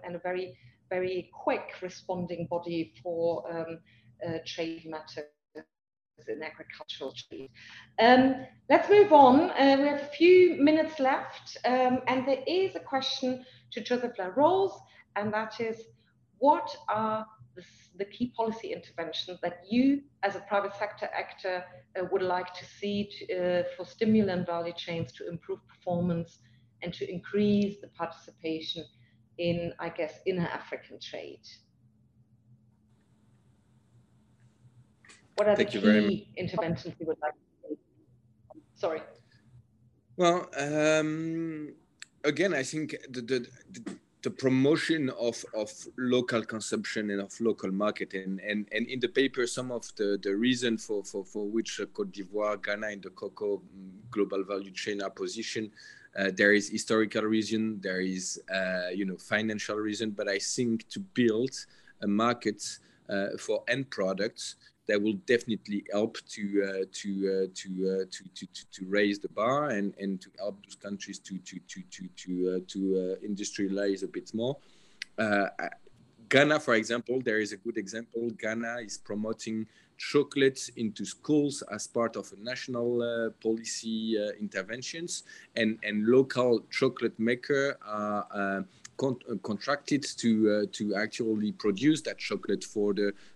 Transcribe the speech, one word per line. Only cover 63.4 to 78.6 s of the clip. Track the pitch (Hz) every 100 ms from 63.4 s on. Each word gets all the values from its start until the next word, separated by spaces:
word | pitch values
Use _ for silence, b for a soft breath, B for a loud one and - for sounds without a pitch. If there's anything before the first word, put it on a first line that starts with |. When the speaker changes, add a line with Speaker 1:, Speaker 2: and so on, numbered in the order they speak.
| - 104 -
Speaker 2:
end | 127 135
products, | - 95 95 113 - - - b _ -
that | 104
will | 107 98 -
definitely | 120 - 104 - 104 -
help | 101 110 - -
to, | - 101 101
uh, | 98 95 95
to, | - 101 98 98 95 95
uh, |
to, | - 95 92 95 95
uh, | 92
to, | - 95
to, | - 92
to, | - -
to | - 92
raise | 101 104 101
the | 101
bar | - 113 139 147
and, | 104 101 -
and | 98 95
to | - -
help | 101 101 -
those | -
countries | 101 98 - 95
to, | - 95
to, | - 92 -
to, | 95
to, | - - 92 -
to, | 92 90 92 92
uh, | 92
to, | 98 95 95 90 95
uh, | 107
industrialize | 98 104 - 95 98 101 95
a | 95
bit | 92 -
more. | 110 123 143 B B B B B -
Uh, | 110 101 98 - 85 - - - _ _ -
Ghana, | 135 147 151
for | 143
example, | 113 113 120 117 131
there | 120 107
is | 104
a | 101
good | 117 113
example. | 95 110 117 117 117
Ghana | 104 110 113